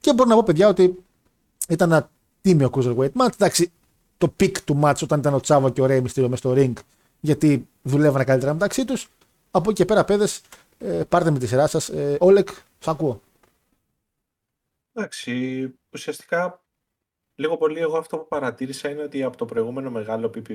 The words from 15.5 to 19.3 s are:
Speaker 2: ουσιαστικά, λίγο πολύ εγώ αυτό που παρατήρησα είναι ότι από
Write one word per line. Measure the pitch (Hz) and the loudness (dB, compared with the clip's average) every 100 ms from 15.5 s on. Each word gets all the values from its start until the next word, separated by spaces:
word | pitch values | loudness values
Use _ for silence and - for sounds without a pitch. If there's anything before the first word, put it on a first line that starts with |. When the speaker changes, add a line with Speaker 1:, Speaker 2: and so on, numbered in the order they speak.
| 131 131 - _ | -6 -10 -12 _
Speaker 2:
ουσιαστικά, | - - 147 - 170 180 180 _ _ _ _ _ _ _ | -16 -12 -12 -6 -4 -4 -8 _ _ _ _ _ _ _
λίγο | _ 151 160 | _ -4 0
πολύ | 156 160 | -2 -2
εγώ | 165 160 | -4 -4
αυτό | 160 160 | -6 -10
που | 156 | -8
παρατήρησα | 151 131 120 131 135 147 | -6 -6 -6 -10 -8 -10
είναι | 147 | -8
ότι | 147 143 | -8 -6
από | 127 | -6